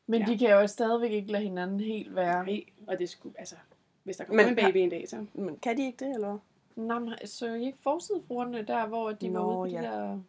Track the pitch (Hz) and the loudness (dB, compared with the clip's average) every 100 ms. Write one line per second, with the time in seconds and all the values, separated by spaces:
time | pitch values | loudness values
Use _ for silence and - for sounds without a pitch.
0 | - 226 208 220 233 202 208 - 226 233 | 0 2 2 4 8 8 8 2 2 2
1 | 240 214 202 208 208 180 180 196 220 214 | 2 0 0 -2 -2 -2 -2 -2 -2 -4
2 | 202 185 175 180 185 208 - _ 208 185 | -4 0 2 2 0 -4 -6 _ -6 -4
3 | 175 - - - - - - _ _ _ | -4 -6 -16 -14 -16 -18 -20 _ _ _
4 | 196 180 151 220 226 226 196 190 180 170 | -12 -10 2 6 6 6 4 6 2 0
5 | - 226 208 - 190 147 240 240 269 240 | -8 -10 -8 -6 -6 -4 -4 -2 -4 -4
6 | 269 240 202 208 _ _ _ - 226 240 | -6 -4 -4 -6 _ _ _ -10 -6 -4
7 | 233 - 208 - 233 233 254 269 269 320 | -6 -10 -12 -8 -6 -4 -6 -4 -2 -2
8 | - 359 - 247 247 240 214 240 214 226 | -2 -6 -4 -6 -4 -6 -2 -2 -2 -2
9 | 220 214 185 180 208 185 185 180 226 214 | -4 -4 -4 -2 0 0 -4 -4 -6 -4
10 | 202 202 | -6 -6